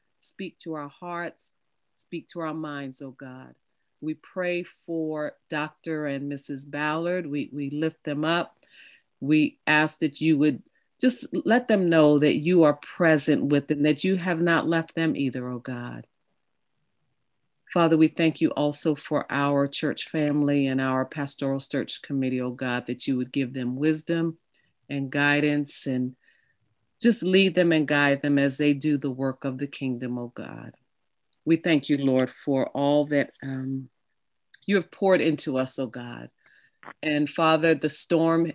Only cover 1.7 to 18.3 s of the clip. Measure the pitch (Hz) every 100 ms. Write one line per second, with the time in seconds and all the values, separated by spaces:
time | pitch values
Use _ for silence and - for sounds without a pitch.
1.7 | _ _ - - 170 - 175 160 160 151
2.7 | 143 135 131 139 127 131 127 127 127 _
3.7 | _ _ _ 156 151 - 190 180 175 175
4.7 | - - 165 156 156 151 - - 151 151
5.7 | - - 156 147 139 143 143 - 139 143
6.7 | 143 151 160 170 180 165 143 120 143 139
7.7 | 147 160 - - 143 151 170 - _ _
8.7 | - - - _ - 139 151 151 - -
9.7 | 151 156 - 156 - 156 147 151 123 -
10.7 | _ _ - 254 240 - - - 240 240
11.7 | 208 175 165 151 147 147 127 151 180 156
12.7 | 147 - - 170 156 147 131 139 143 143
13.7 | 147 151 160 190 190 180 165 170 165 156
14.7 | 165 160 - 165 - 139 127 123 123 127
15.7 | 123 123 120 - _ _ _ _ _ _
16.7 | _ _ _ _ _ _ _ _ _ -
17.7 | 180 165 160 156 - 165